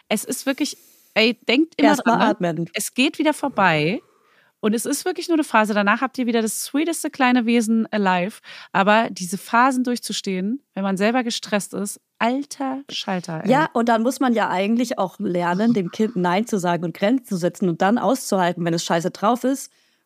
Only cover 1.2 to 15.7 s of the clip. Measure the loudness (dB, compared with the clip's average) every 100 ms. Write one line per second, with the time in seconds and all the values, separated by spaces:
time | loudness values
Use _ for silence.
1.2 | 0 0 -2 0 0 2 2 4 2 2
2.2 | 2 0 -2 -2 -6 -6 -6 0 0 2
3.2 | -2 0 -4 2 2 4 2 -2 -8 _
4.2 | _ _ _ _ -2 0 -2 -4 -4 -4
5.2 | 0 0 2 2 2 2 2 2 0 -4
6.2 | 0 0 0 -4 -4 -2 -2 -2 -6 0
7.2 | 2 4 4 2 4 0 0 0 0 0
8.2 | -2 -6 -18 -20 -4 0 4 4 2 -4
9.2 | -8 -8 -2 2 4 2 0 -2 -4 -8
10.2 | -4 -4 -2 -4 _ -4 -2 0 2 0
11.2 | -2 -6 -2 -4 -2 -6 -6 -10 _ -2
12.2 | -2 0 -4 -6 -6 -6 -8 -10 -4 -4
13.2 | -4 -4 2 2 2 0 2 2 2 0
14.2 | 0 2 2 0 0 0 0 -2 -4 -4
15.2 | -4 -2 0 0 2